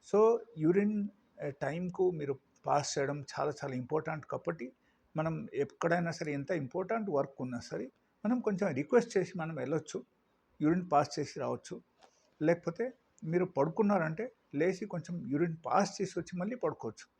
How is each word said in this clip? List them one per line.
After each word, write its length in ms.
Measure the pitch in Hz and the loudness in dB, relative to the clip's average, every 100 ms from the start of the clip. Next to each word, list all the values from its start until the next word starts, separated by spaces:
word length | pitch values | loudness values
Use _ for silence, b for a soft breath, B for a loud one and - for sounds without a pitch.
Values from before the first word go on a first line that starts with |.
| - | 2
So 100 | 196 220 233 - - | 6 6 6 0 0
యూరిన్, 380 | 156 180 208 214 202 - _ - | 4 6 4 2 -2 -6 _ -10
ఆ, 40 | 147 135 | -8 -4
టైంకు 420 | 143 156 180 180 185 | -4 -2 -6 2 2
మీరు 240 | 170 143 135 _ _ - | 2 -4 -6 _ _ 2
పాస్ 220 | 139 147 | 2 2
చేయడం 240 | - 139 143 127 | -2 -2 -2 -6
చాలా 200 | - 143 143 | -4 -2 -2
చాలా 100 | 143 | -4
ఇంపార్టెంట్ 500 | 127 123 151 151 156 - | -4 -2 -2 -2 -8 -6
కాబట్టి 340 | 131 - 170 254 - _ _ _ - | -6 -4 -6 -8 -12 _ _ _ -4
మనం 180 | 156 160 147 | -2 -2 -6
ఎక్కడైనా 560 | - 139 - 170 170 170 | -4 -4 0 2 2 0
సరే 220 | 160 156 | -4 -4
ఎంత 180 | 143 143 | -4 -2
ఇంపార్టెంట్ 580 | 185 135 175 185 226 202 | -4 -2 -4 -2 -2 0
వర్క్ 280 | 147 - - | 0 0 -4
ఉన్నా 160 | 127 120 | -8 -6
సరే 260 | - 160 254 _ _ _ | -8 -8 -8 _ _ _
మనం 160 | 214 254 | -2 0
కొంచెం 340 | 220 196 196 131 | 0 0 0 0
రిక్వెస్ట్ 320 | 151 247 233 202 | 4 4 4 0
చేసి 160 | 180 180 | -2 -4
మనం 180 | 160 | -6
వెళ్ళొచ్చు, 440 | 160 127 156 147 - - _ _ _ _ _ | -4 -2 -2 -2 -10 -10 _ _ _ _ _
యూరిన్ 280 | 151 175 180 | 2 2 4
పాస్ 200 | 143 147 - | 2 2 -2
చేసి 220 | 139 - | -6 -4
రావచ్చు. 360 | 127 123 - 185 _ _ - _ _ _ | -4 -4 -8 -14 _ _ -20 _ _ _
లేకపోతే 420 | 156 170 170 170 240 - _ _ | 2 2 0 -4 -6 -6 _ _
మీరు 200 | 170 170 | -2 0
పడుకున్నారంటే 840 | 180 - - 165 208 202 160 160 240 _ _ | 2 2 2 4 4 4 2 -2 -6 _ _
లేచి 320 | 143 165 190 208 | 0 0 0 -4
కొంచెం 280 | 175 160 175 - | -6 -6 -8 -2
యూరిన్ 240 | 143 175 160 131 | 0 0 -2 0
పాస్ 360 | 180 196 - | 2 2 0
చేసి 120 | 190 - | -4 -4
వచ్చి 160 | 170 180 | -6 -4
మళ్ళీ 180 | 190 247 | -4 -2
పడుకోవచ్చు 420 | 165 143 117 107 - _ | -4 -2 -8 -10 -18 _